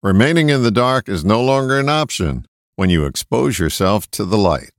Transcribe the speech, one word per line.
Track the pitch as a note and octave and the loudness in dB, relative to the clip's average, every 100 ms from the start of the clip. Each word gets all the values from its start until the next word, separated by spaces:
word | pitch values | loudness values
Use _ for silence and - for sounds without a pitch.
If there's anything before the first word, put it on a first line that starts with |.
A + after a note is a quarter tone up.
Remaining | G2 F#2+ B2+ E3+ D3+ | 2 2 4 4 2
in | C#3 | 2
the | A#2+ | 2
dark | G#2+ B2 C3 - | 2 0 -2 -2
is | F#2+ | -4
no | D#2+ A2 | 0 0
longer | B2+ C3+ C3 C3+ | 2 0 0 -2
an | C#3 | 0
option | D3+ D#3 - E2+ C2 - _ _ - | -2 -2 -4 -4 -4 -10 _ _ -4
when | F#2+ | 0
you | F2 D2 | 2 0
expose | C2 - A#2 C#3 G#2+ | -4 -4 -2 0 0
yourself | D#2+ - F#2+ G#2 - | -2 0 0 0 -4
to | - G2 | -8 -2
the | G#2 | 2
light. | F#2+ D2 - | 2 0 -6